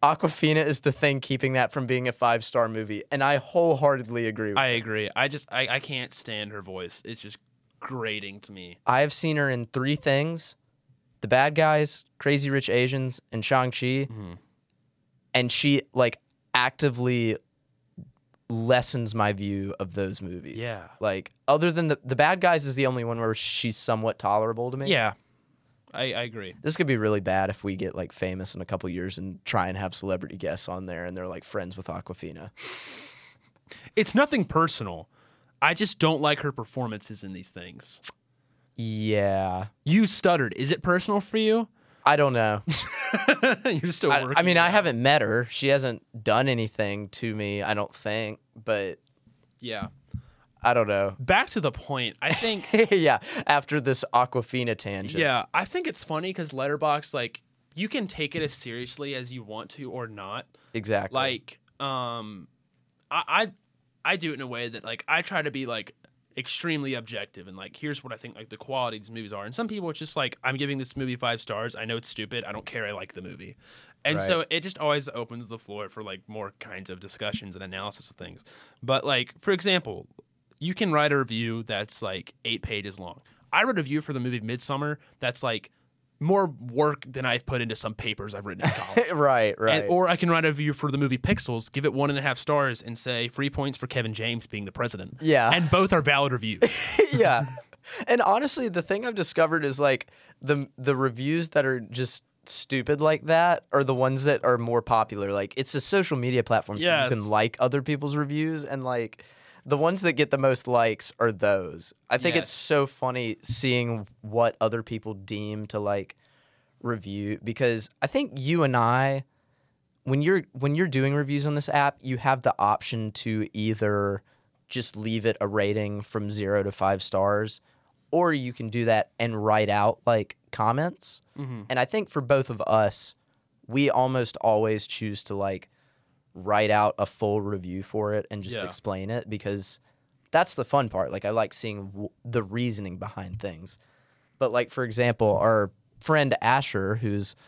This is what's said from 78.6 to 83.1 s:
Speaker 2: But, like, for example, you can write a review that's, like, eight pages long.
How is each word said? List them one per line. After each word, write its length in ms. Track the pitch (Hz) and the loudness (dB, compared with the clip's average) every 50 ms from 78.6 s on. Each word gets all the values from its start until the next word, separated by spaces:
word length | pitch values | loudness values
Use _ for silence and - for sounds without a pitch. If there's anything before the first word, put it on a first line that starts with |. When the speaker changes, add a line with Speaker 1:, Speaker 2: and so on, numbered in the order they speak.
| - - _ - - | -20 -20 _ -12 -4
Speaker 2:
But, 220 | 120 131 135 - | 0 0 0 0
like, 300 | 143 139 123 117 - - - | 2 0 0 0 -2 -8 -8
for 120 | - 202 196 | -2 0 0
example, 540 | 185 185 202 185 180 - 113 95 92 - - _ _ - _ _ _ _ _ _ - | 0 2 0 0 0 0 -4 -10 -10 -12 -16 _ _ -20 _ _ _ _ _ _ -8
you 120 | 147 170 180 | -6 -6 -2
can 180 | - 226 190 156 | -2 0 2 4
write 180 | 147 147 147 143 | 4 4 4 2
a 60 | 139 | 2
review 440 | 131 123 113 113 117 113 113 117 113 | 0 0 -2 -4 -2 -2 -4 -6 -6
that's, 380 | 110 110 98 107 107 - - 110 | -4 -4 -4 -4 -6 -8 -8 -6
like, 320 | 98 95 95 - - - _ - | -6 -6 -6 -10 -12 -18 _ -6
eight 180 | 117 117 107 - | -4 -4 -4 -4
pages 360 | - 113 104 98 101 95 95 | -6 -6 -6 -6 -8 -12 -12
long. 220 | 92 87 | -14 -16